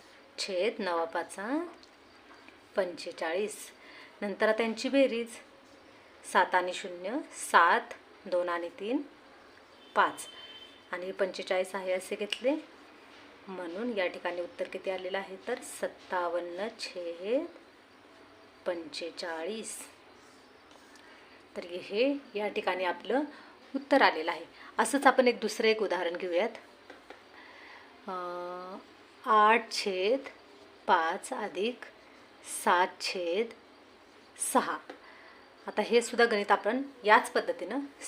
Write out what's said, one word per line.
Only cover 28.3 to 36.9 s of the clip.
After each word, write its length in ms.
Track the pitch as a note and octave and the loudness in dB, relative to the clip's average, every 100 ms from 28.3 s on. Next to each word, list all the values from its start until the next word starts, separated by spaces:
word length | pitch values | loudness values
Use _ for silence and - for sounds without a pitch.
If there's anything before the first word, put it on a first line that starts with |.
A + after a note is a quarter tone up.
| F3 F3 F3+ F3+ G3+ - - - - - | -6 -8 -10 -12 -14 -18 -20 -20 -6 4
आठ 460 | G#3+ G#3+ A#3 A3+ | 8 8 8 2
छेद 480 | - G#3 F#3 G3 C4+ - - - - - - - | -6 -2 0 2 2 -2 -16 -20 -20 -20 -6 2
पाच 460 | F3+ D#3+ G3 - | 4 4 -2 -6
अधिक 440 | B3 G#3 F3 A3 B3 - - - - - - - - | -8 -6 -4 -4 -4 -12 -20 -20 -20 -20 -20 -12 -2
सात 240 | A3 F3+ F#3 - | 4 4 4 -2
छेद 460 | - F#3+ F3 F#3 A#3 - - - - - - - - - - | -6 -4 -2 0 -2 -6 -20 -20 -20 -20 -20 -20 -18 -6 0
सहा. 240 | B3+ - D#3 - - - - - - - - - | 0 0 -4 -8 -18 -20 -20 -20 -20 -20 -18 -6
आता 140 | - | -2
हे 200 | G3+ A#3 | 2 4
सुद्धा 240 | A#3 A#3+ A#3 | 4 4 4
गणित 260 | G#3 G3+ | 4 2
आपण 300 | G3 G3+ B3+ C#4 | 2 2 -2 -4